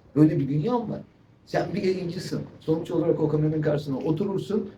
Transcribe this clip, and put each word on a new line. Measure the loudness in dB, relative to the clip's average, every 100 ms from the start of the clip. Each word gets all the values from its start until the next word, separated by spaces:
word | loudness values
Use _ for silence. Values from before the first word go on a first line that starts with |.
| -2 4
Böyle | 4 4
bir | 0
dünya | 0 0 -2
mı | -2
var? | -8 -12 -20 -20 _ -6
Sen | -4 -2
bir | -2
yayıncısın. | -2 -2 -4 -6 -6 -8 -8 -8
Sonuç | -2 -2 0
olarak | 0 2 2
o | 2
kameranın | 2 2 2
karşısına | 0 0 -2 -2
oturursun | 0 0 0 -2 -2 -2 -4